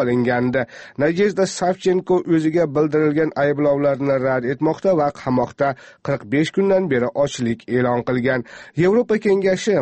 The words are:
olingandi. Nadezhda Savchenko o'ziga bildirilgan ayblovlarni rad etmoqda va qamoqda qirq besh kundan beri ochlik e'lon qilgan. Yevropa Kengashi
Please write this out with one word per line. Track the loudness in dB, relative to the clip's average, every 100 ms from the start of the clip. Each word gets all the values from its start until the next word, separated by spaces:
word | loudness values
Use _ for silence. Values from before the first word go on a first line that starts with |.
olingandi. | 0 0 0 0 0 -2 -4 -10 -18 -2
Nadezhda | -2 2 0 2 -2 0
Savchenko | -2 0 0 0 2 -2 2
o'ziga | 0 2 0 0
bildirilgan | 0 0 2 0 0 -2 0
ayblovlarni | 0 2 0 2 0 0 0 0 0
rad | 0 -2
etmoqda | -2 -2 0 0 2
va | 0 -2
qamoqda | -2 0 -2 -2 -2 -2 -12 -12 -6
qirq | -6 -2
besh | -2 0 0
kundan | 2 2 2
beri | 0 0 0
ochlik | -2 -2 -4 -4 -2 0
e'lon | 0 0 -2
qilgan. | -2 0 -2 -4 -14 -12 0
Yevropa | 2 2 2 0
Kengashi | 2 2 2 0 0 0